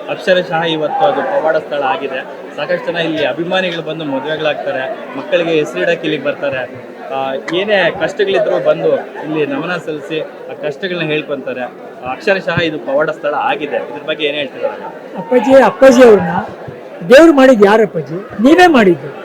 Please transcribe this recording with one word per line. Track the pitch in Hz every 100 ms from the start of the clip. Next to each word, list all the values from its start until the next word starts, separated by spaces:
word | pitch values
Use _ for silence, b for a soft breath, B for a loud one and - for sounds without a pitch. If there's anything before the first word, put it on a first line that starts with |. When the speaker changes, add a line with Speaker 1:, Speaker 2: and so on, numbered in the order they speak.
| -
Speaker 1:
ಅಕ್ಷರಶಃ | 147 - 180 175 160
ಇವತ್ತು | 170 156 151 - 196
ಅದು | 185
ಪವಾಡ | 175 190 156 160
ಸ್ಥಳ | - 147
ಆಗಿದೆ. | 131 131 135 131 135 - - -
ಸಾಕಷ್ಟು | 151 175 -
ಜನ | 170
ಇಲ್ಲಿ | 160 151 139
ಅಭಿಮಾನಿಗಳು | 127 170 185 180 170
ಬಂದು | 151 160
ಮದುವೆಗಳಾಗ್ತಾರೆ, | 151 135 147 156 156 139 143 131 131 123 - 135
ಮಕ್ಕಳಿಗೆ | 135 180 165
ಹೆಸರಿಡಕ್ಕೆ | 156 143 180 175 170
ಇಲ್ಲಿಗೆ | 156 156
ಬರ್ತಾರೆ. | 143 - 143 131 123 127 - - -
ಆ, | 135 135 135 -
ಏನೇ | 170 208 196 165 -
ಕಷ್ಟಗಳಿದ್ರು | 160 - 196 190 - -
ಬಂದು | 523 - - 539
ಇಲ್ಲಿ | - - - 156 139
ನಮನ | 139 170 175 165
ಸಲ್ಲಿಸಿ | 151 139 156
ಆ | - - - 131
ಕಷ್ಟಗಳನ್ನ | 147 139 190 175 156
ಹೇಳ್ಕೊಂತಾರೆ. | 151 151 135 127 127 123 - - - 127
ಅಕ್ಷರಶಃ | 131 208 190 180 170
ಇದು | 165 151
ಪವಾಡ | 139 135 165
ಸ್ಥಳ | 156 147
ಆಗಿದೆ. | 117 113 151 143 117
ಇದ್ರ | - - 151
ಬಗ್ಗೆ | 156
ಏನ್ | 147 147
ಹೇಳ್ತೀರಾ? | 139 120 - - - - - 208
Speaker 2:
ಅಪ್ಪಾಜಿ, | 170 247 233 269
ಅಪ್ಪಾಜಿ | 214 - 269 240
ಅವ್ರನ್ನ | 247 196 175 180 226 - - - - - 170
ದೇವ್ರು | 262 330
ಮಾಡಿದ್ದು | 277 262 233
ಯಾರು | 202 220
ಅಪ್ಪಾಜಿ? | 214 170 139
ನೀವೇ | 170 208 - 247 339 359
ಮಾಡಿದ್ದು. | 269 190 151 143 -